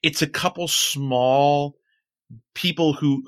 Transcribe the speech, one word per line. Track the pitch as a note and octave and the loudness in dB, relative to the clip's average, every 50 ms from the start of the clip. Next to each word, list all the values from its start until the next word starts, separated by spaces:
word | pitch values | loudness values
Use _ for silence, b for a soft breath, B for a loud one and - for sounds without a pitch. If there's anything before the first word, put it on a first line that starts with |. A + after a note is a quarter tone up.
It's | B D#3 - - | B 0 0 0
a | D#3 | -4
couple | D3 - - F3+ F3+ - E3+ F3 D#3 | -2 -2 -2 -4 -4 -2 -4 -6 -2
small | - - - - - C#3 C#3 C3+ B2+ B2 B2+ B2+ C3 C#3 C#3+ C#3+ D3 C#3+ C#3+ C#3+ C#3+ _ _ _ _ _ _ _ _ _ _ _ A#2 A2+ _ _ - | -2 -2 -2 -2 -2 -4 -4 -2 0 2 2 4 4 4 4 4 2 2 -2 -4 -8 _ _ _ _ _ _ _ _ _ _ _ -20 -20 _ _ -12
people | - - F3+ D#3 E3+ E3 D#3 | -4 -2 -2 0 2 2 2
who, | C#3 - D3+ C#3+ C#3 C3+ C3 | 2 2 2 0 0 0 -2